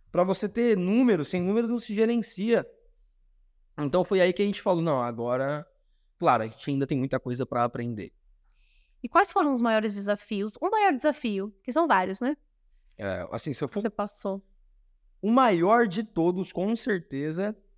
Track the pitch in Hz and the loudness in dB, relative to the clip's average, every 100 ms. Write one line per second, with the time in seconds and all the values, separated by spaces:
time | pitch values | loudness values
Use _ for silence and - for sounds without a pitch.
0 | _ 170 185 180 202 226 240 196 180 226 | _ 0 2 0 -2 0 2 2 2 4
1 | 247 180 139 185 180 220 233 240 - 208 | 4 2 0 -2 0 0 0 -2 -4 0
2 | 220 240 - - 220 214 - _ _ _ | 0 0 -2 -4 0 0 0 _ _ _
3 | _ _ _ _ _ _ _ - 147 180 | _ _ _ _ _ _ _ -6 -2 0
4 | 175 190 180 180 202 196 202 170 165 131 | 2 4 2 2 0 -2 0 0 2 0
5 | 120 113 120 127 135 151 - _ _ _ | -2 -4 -2 -2 -2 -4 -10 _ _ _
6 | _ - 165 120 113 - - 139 135 139 | _ -2 2 4 2 -6 -4 -2 0 -2
7 | 135 131 127 123 123 123 120 127 120 107 | -2 -2 -4 -6 -2 0 -2 -2 -8 -8
8 | - _ _ _ _ _ _ _ _ _ | -10 _ _ _ _ _ _ _ _ _
9 | 240 330 403 392 302 254 233 220 214 202 | 0 2 2 2 2 2 2 2 0 -4
10 | 202 202 - 202 214 - 359 427 403 262 | -4 -4 -4 -6 -6 -4 -2 2 2 2
11 | 302 - 226 196 208 - - 269 330 196 | 0 0 -2 -4 -6 -10 -4 0 2 2
12 | 185 196 247 302 _ _ _ _ _ - | 0 -2 -4 -4 _ _ _ _ _ -8
13 | 101 90 85 - 156 131 139 202 214 - | -6 -4 -6 -8 -6 -6 -4 -4 -4 -4
14 | 202 - 202 196 - _ _ _ _ _ | -8 -8 -8 -8 -10 _ _ _ _ _
15 | _ _ 202 247 247 175 180 233 233 175 | _ _ 2 4 6 4 4 4 2 0
16 | 220 - 170 180 185 - 196 226 254 190 | -4 0 0 0 -4 -4 -2 -2 -2 -4
17 | - 135 151 165 208 220 _ | -4 -8 -6 -4 -6 -6 _